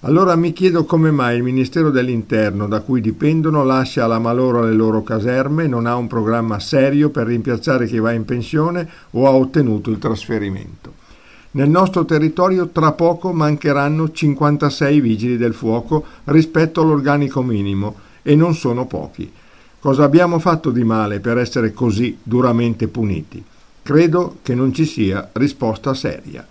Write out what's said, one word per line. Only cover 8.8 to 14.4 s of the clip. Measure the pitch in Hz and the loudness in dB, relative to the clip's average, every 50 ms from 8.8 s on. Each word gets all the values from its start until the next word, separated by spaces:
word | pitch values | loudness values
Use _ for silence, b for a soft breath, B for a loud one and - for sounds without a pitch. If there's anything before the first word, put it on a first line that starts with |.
| 170 165 B B B B | -6 -8 B B B B
o | - 113 131 | -2 2 4
ha | 135 | 4
ottenuto | 135 131 131 131 - 156 147 120 107 104 101 - | 6 4 4 2 2 0 2 2 0 -2 -2 -4
il | 110 104 | -6 -4
trasferimento. | - 117 113 107 - - 117 107 104 101 95 95 98 87 - - - - - b b b b b b b b b b b | -2 -4 -4 -4 -4 -4 -4 -4 -4 -4 -6 -8 -10 -14 -18 -20 -20 -20 -20 b b b b b b b b b b b
Nel | - 143 139 147 | -4 0 2 4
nostro | 151 180 190 185 190 185 160 | 4 4 4 2 2 -2 0
territorio | 151 165 151 151 156 156 - 180 190 190 185 175 170 | 2 0 2 2 0 0 2 0 2 2 0 -2 -2
tra | - 175 160 156 | -2 0 2 2
poco | 151 - 165 170 175 170 - 185 180 | 2 2 2 2 2 0 -4 -4 -2
mancheranno | 160 156 151 151 147 - 151 143 139 143 143 151 156 160 156 | 0 0 0 0 0 0 0 0 0 0 0 0 -2 -2 -4
cinquantasei | 160 - 160 151 143 139 | -4 -2 -2 -2 0 2